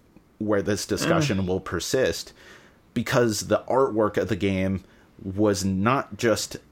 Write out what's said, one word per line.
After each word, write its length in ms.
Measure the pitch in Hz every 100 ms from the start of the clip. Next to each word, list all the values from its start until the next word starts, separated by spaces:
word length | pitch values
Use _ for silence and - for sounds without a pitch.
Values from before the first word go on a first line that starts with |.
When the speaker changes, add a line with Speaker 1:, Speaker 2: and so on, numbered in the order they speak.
| _ - _ -
Speaker 1:
where 220 | 104 104
this 220 | 92 104 -
discussion 520 | 92 - - 147 98
Speaker 2:
Mm. 80 | 92
Speaker 1:
will 140 | 92
persist, 720 | - 90 - 131 104 82 - - - - - _ _
because 520 | - 110 131 120 104 95
the 160 | 104 -
artwork 480 | 123 131 107 104 101
of 120 | 95
the 60 |
game 480 | 98 98 95 95 95 - - _ -
was 420 | 95 98 107 98
not 520 | 95 92 104 135 - 98
just 400 | 120 104 - - -